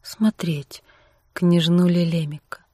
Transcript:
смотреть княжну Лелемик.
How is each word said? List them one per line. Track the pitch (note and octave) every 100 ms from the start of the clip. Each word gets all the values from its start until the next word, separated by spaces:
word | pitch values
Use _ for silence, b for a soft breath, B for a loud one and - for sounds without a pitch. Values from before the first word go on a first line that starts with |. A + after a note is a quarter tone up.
смотреть | - - G#3+ - E3+ D3 - - b b b b _
княжну | - F3 F3 D#3+ F3 F3+
Лелемик. | F3 E3+ E3 D3+ D3 _ - _